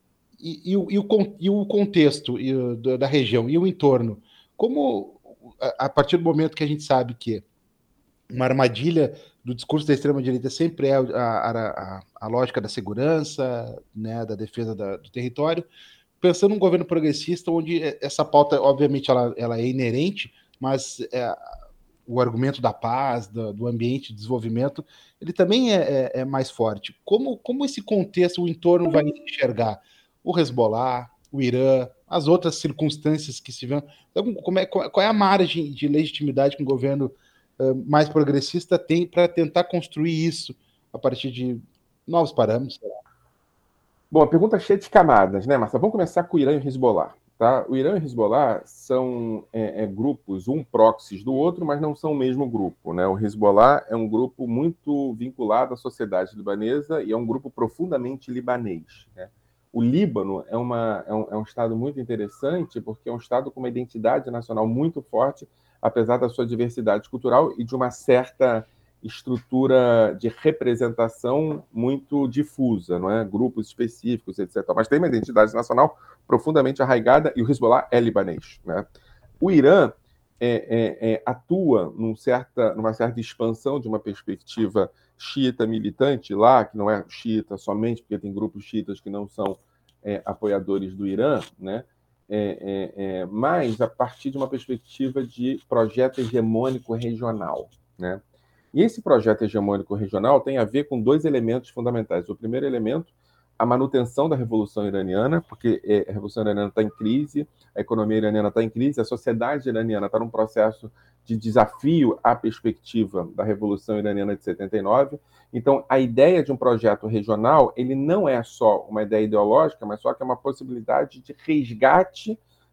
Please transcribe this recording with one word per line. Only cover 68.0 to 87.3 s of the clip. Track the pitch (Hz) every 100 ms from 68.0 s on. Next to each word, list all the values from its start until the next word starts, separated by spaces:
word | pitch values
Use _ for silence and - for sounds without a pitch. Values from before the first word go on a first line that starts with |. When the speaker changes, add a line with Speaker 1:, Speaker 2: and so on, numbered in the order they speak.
| - 123 127 - 127 113 - _ _ _
Speaker 2:
estrutura | 110 - - 120 - 131 135 131 123 117 107 -
de | 117 -
representação | 151 - 123 117 123 117 113 - 120 139 156 - -
muito | 110 123 139 - 143 135
difusa, | 123 147 - 127 104 85 87
não | 92
é? | 110
Grupos | 104 104 123 113 107
específicos, | - 117 - 117 117 - 95
et | 95
cetera. | - -
Mas | 90 110
tem | 147
uma | 175
identidade | 120 107 113 107
nacional | 113 117 123 151 - - - -
profundamente | 117 - 156 131 139
arraigada | 131 123 110 143 156 123
e |
o | 117
Hezbollah | 135 117 127 -
é | 123
libanês, | 117 104 92 80 - - 95
né? | 90 - _ _ _ _ -
O | 180
Irã, | 170 135 196 123 - _ _ _ -
é, | 120 117 - 117 110 -
é, | 113
é, | 110
atua | - 120 - 180 175 113 82 -
num | 113 110
certa, | - 123 127 - 110
numa | 101 110
certa | 113 117 117
expansão | 110 - 117 110 135 143
de | 120
uma | 107
perspectiva | - 98 - 98 - - 104 104 90 _ _ _
xiita | - 139 131 123 113
militante | 113 104 - 139 131 -
lá, | 101 117 131 104
que | 107
não | 104
é | 104 -
xiita | - 113